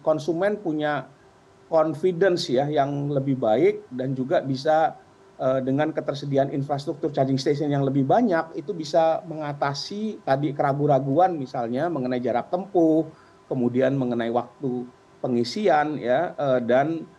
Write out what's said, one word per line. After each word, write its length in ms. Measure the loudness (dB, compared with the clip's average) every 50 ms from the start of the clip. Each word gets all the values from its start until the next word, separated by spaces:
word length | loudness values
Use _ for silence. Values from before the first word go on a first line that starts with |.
| -2
konsumen 560 | 0 0 0 0 -2 -2 0 0 0 -2 -2
punya 480 | -4 -4 -4 -2 -2 -2 -2 -2 -4 -8 -16 _ -20 -20 _ _ _ _ _ _ _ _
confidence 800 | 2 4 4 4 0 0 0 0 2 4 4 4 4 2 0 0
ya 160 | 0 0 2
yang 480 | 2 2 2 0 0 0 -2 -2 -2 -2
lebih 240 | 0 0 0 0 0
baik 480 | 2 2 4 4 4 4 2 0 -6 -12 -8
dan 160 | -6 -4 -4 -2 -4
juga 240 | -2 0 0 0 0
bisa, 560 | 0 -4 -2 0 2 2 4 2 2 0 -6 -14 -20 -20 -20 -20 -20 -12 -4
eh, 240 | -2 0 0 0 0
dengan 320 | 0 0 2 0 0 -2
ketersediaan 560 | -4 -4 -4 -6 -6 -6 -2 0 2 2 2
infrastruktur 640 | 0 -4 -4 -4 -4 -4 -4 -6 -6 -4 -4 -4 0
charging 240 | 0 2 2 2 0
station 320 | 2 0 0 0 0 0
yang 160 | 0 0 0
lebih 160 | 0 2 0 2
banyak, 560 | 4 4 4 4 4 2 0 -2 -2 -8 -10
itu 160 | -8 -8 -8
bisa 480 | -8 -8 0 2 2 4 4 2 0 -4
mengatasi 960 | -8 -8 -8 -6 -6 -4 -2 -2 -2 -2 -4 -8 -8 -8 -6 -6 -6 -6 -6 -2
tadi 240 | 0 0 0 0 -2
keraguan-raguan 880 | -2 0 0 0 0 2 2 2 2 2 2 2 2 4 4 4 2 -2
misalnya 480 | -6 -6 -6 -6 -4 -4 -2 -2 -2
mengenai 320 | -2 -2 -4 -4 -2 -2 -2
jarak 320 | -2 0 -2 -2 -2 -2
tempuh, 560 | -4 -6 -6 -2 2 2 4 4 4 2 0 -2 -8 -16 -20 -20 -20 -20 _
kemudian 480 | _ -4 -2 0 0 0 2 0 2 0
mengenai 400 | 0 -2 -2 -2 -2 -2 -2 -2
waktu 480 | -2 -2 -4 -10 -8 -6 -6 -6 -6 -8 -10 -14 -20 _ _ -14 -8 -4
pengisian 720 | -2 0 0 0 -2 -2 0 2 4 4 4 2 0 -2 -4 -2
ya, 320 | 0 0 0 0 -2 -4
eh, 260 | -4 0 0 0 0 2
dan, 400 | 2 2 2 2 2 -2 -6 -8 -12 -18